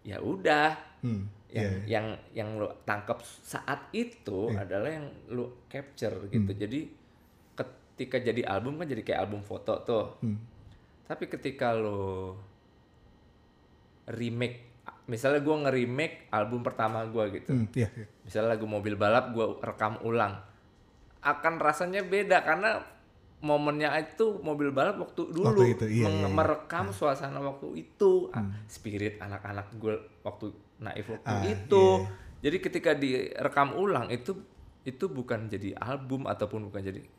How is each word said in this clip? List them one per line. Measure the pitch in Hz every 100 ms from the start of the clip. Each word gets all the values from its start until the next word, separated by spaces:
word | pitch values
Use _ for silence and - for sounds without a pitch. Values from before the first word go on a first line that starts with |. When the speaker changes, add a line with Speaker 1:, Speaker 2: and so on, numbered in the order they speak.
Speaker 1:
Ya | 110 98
udah. | 104 190 180 151 156 156 - -
Speaker 2:
Hmm, | 123 107 101 - -
Speaker 1:
Yang, | 113
Speaker 2:
iya, |
iya. | 104 95 104
Speaker 1:
yang, | 110 110 104 -
yang | - 107
lu | 110 101 -
tangkap | - 104 101 117
saat | - - - - - 139 -
itu | 220 240 - - 98 110
Speaker 2:
Iya. | 104
Speaker 1:
adalah | 95 95 123
yang | 160 143 104 -
lu | 123 120 - -
capture | 139 139 - 110 101 101
gitu. | 113 101
Speaker 2:
Hmm. | 98
Speaker 1:
Jadi, | 104 135 160 - _ _ _ _ _
ketika | - 131 - _ - 123 131
jadi | 113 113 117
album | 98 117 151
kan |
jadi | 170 117
kayak | 107 101
album | 98 104
foto | 98 101 - 104
tuh. | - 113 101 -
Speaker 2:
Hmm. | 117 104 113 - - - _ _
Speaker 1:
Tapi | - 160 170
ketika | - 143 131 123
lu | 113 107 101 98 92 92 98 101 - _ _ _ _ - - _ _ _ _ _ - _ _ -
remake, | 110 120 117 123 - - - - - -
misalnya | 117 135 147
gua | 143 156
nge-remake | 143 131 120 127 165 - -
album | 107 107 120
pertama | 123 - 110 113 113
gua | 113 107
gitu. | 98 -
Speaker 2:
Hmm, | 131 110
iya, | - 113
iya. | - 107 _
Speaker 1:
Misalnya | 107 107 110
lagu | 113 107
Mobil | 104 101
Balap | 101 104 117 127
gua | 113 110 -
rekam | - - 107 113
ulang. | 113 117 104 98 - - - _ - _ - -
Akan | 139 147 165 165
rasanya | 147 151 180 196
beda | 185 196 196 180
karena | 151 160 214 113 - - - - - -
momennya | 151 147 147 147 151 147
itu | 156 - 226 196
Mobil | 147 147 143
Balap | 135 160 160
waktu | 175 - 170
dulu | 160 208
Speaker 2:
Waktu | 117 120
itu, | 117 110
iya, | 110
Speaker 1:
meng-, | 110 101
Speaker 2:
iya, | 98
iya. |
Speaker 1:
merekam | - 156 147 - 165 196
Speaker 2:
Hmm. |
Speaker 1:
suasana | 196 151 135 139 139
waktu | 139 139 156 160
itu. | 160 - 196 185 180
Ah, | -
Speaker 2:
Hmm. | 101 104 -
Speaker 1:
spirit | - 113 101 104 104
anak-anak | 101 98 101 101 98
gua | 113 110 107 - -
waktu | 104 101 107 - - _
naif | 110 101 104
waktu | 110 -
Speaker 2:
Ah, | 104
Speaker 1:
itu. | 98 104 - 202 190 190
Speaker 2:
iya. | 190 - - -
Speaker 1:
Jadi | 139 180
ketika | 175 175 165
direkam | 147 139 127 - - 131 143 139
ulang | - 202 156 120
itu, | 120 - 190 - - - -
itu | - 127 190
bukan | 147 127 113 110
jadi | 101 98 -
album | 110 139 131 135
ataupun | 113 101 104 110
bukan | 104 101
jadi | 98 98 98